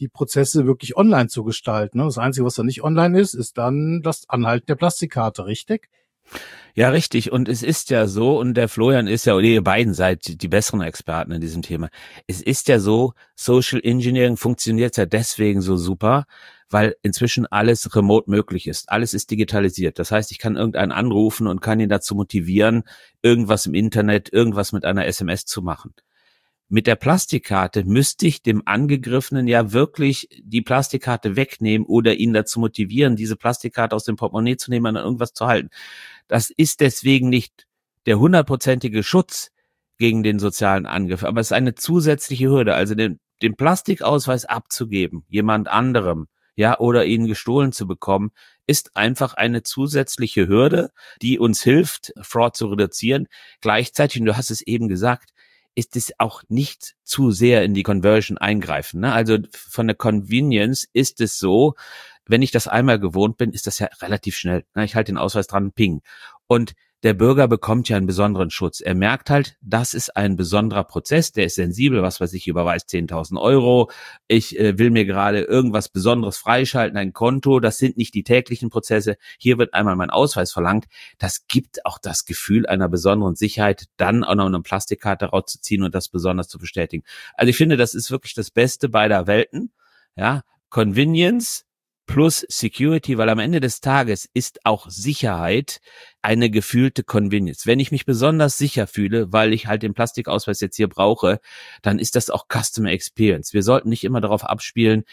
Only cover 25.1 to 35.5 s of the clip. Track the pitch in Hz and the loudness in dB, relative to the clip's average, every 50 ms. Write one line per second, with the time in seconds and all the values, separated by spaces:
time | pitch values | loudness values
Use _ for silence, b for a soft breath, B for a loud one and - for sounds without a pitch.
25.1 | - - 98 82 92 - - - - 104 90 87 76 - - - - _ _ _ | -4 -4 -4 -4 -4 -6 -6 -8 -8 -8 -6 -6 -8 -8 -12 -20 -20 _ _ _
26.1 | _ _ _ _ _ _ _ _ _ _ _ - 98 110 - 120 113 - - 135 | _ _ _ _ _ _ _ _ _ _ _ -2 -2 0 2 2 0 2 2 2
27.1 | 175 185 - - 156 127 - - 101 95 92 92 - 107 92 92 107 131 139 - | 2 2 0 -2 -4 -4 -4 -2 -2 -2 -2 -2 -2 -2 0 2 2 2 2 0
28.1 | - - 185 165 143 - - 117 107 104 - 80 101 117 147 143 143 131 117 120 | 0 0 0 0 0 0 0 -2 0 0 0 -2 -2 0 0 0 0 -2 -2 -2
29.1 | 123 135 - - 139 135 123 120 120 117 113 101 104 123 147 151 - - 143 139 | -2 -2 -2 -2 -2 -2 0 2 2 2 2 2 2 0 0 0 0 -2 0 0
30.1 | 131 - - - _ 58 - 104 110 120 110 - 127 139 135 - - 131 - 127 | -2 -2 -6 -16 _ -20 -10 -4 -4 -2 -2 0 0 0 0 -2 -4 -6 -4 -4
31.1 | 120 - - 104 98 131 139 - - - 110 107 107 110 104 - 104 117 113 113 | -4 -2 -2 -2 -2 -2 -2 -4 -4 -4 0 0 0 0 2 2 2 4 4 4
32.1 | 104 - 113 117 110 107 107 - - 117 113 110 - - 104 92 110 135 147 131 | 2 2 2 2 2 0 0 -2 -2 -2 -2 -2 -2 -4 -4 -2 0 2 2 2
33.1 | 117 107 110 110 110 - - 117 127 - - 117 - 123 113 110 110 110 - 113 | 2 0 -2 -4 -6 -4 -4 -4 -4 -4 -8 -8 -4 -4 -2 -2 -2 -4 -4 -4
34.1 | 107 - 113 92 - 110 113 123 131 - - 127 123 117 117 110 110 98 - 101 | -4 -4 -4 -4 -2 -2 -2 -2 -2 -4 -4 -4 -2 -2 -2 -2 -2 -4 -4 -4
35.1 | 127 117 120 - - - 113 123 | -4 -4 -4 -6 -6 -4 0 0